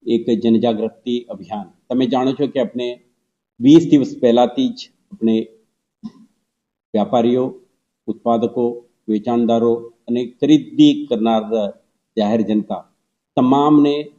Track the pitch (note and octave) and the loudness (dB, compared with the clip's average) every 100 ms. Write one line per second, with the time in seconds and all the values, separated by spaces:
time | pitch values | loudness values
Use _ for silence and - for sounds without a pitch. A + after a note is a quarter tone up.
0 | - A#2 A#2 A2+ A2+ A2+ A#2+ A2 A2 - | -2 -4 -2 -2 2 0 0 -2 -6 -8
1 | - A#2+ A#2+ G#2 F#2 G#2 G2 _ _ B2+ | -8 -8 -8 -18 -12 -14 -14 _ _ -4
2 | B2 B2 C3 C#3 C#3 C3+ A#2 B2 B2 B2 | -2 -2 -2 -2 -4 -4 -6 -6 -10 -10
3 | _ _ _ _ _ _ B2 D#3+ D3 D3 | _ _ _ _ _ _ 6 6 6 2
4 | B2 - B2 A#2 A#2+ - B2+ A#2 - _ | 2 0 2 4 2 0 -4 -4 -18 _
5 | _ G2+ A2+ A2 A2 _ _ _ _ _ | _ -6 -2 -2 -4 _ _ _ _ _
6 | - _ - _ _ _ _ _ _ G#2+ | -20 _ -20 _ _ _ _ _ _ -4
7 | G2+ B2 A#2 B2 B2+ - _ _ _ _ | -2 0 0 0 -2 -8 _ _ _ _
8 | - G#2+ A#2+ A#2 A2+ - A#2+ A#2+ _ _ | -12 -8 -2 -2 -2 -2 -4 -6 _ _
9 | - G#2+ G#2+ A#2+ A#2 A#2 A#2 A#2 A#2 _ | -6 -4 -2 -2 0 0 0 -2 -6 _
10 | - A#2+ A#2+ - C#3+ D3+ B2+ - D3 D3 | -8 -6 -6 -6 2 2 0 4 4 4
11 | D3 A#2 A2+ A2+ G#2+ A2+ G2+ - _ _ | -4 -2 0 0 -2 -4 -4 -8 _ _
12 | _ - G#2 A2+ G#2 G#2+ G2+ F#2 - _ | _ -4 -2 0 0 -2 -4 -10 -12 _
13 | _ _ _ - B2+ C#3 C#3+ D3+ D3 D3 | _ _ _ -2 2 2 4 4 4 0
14 | D3 | -8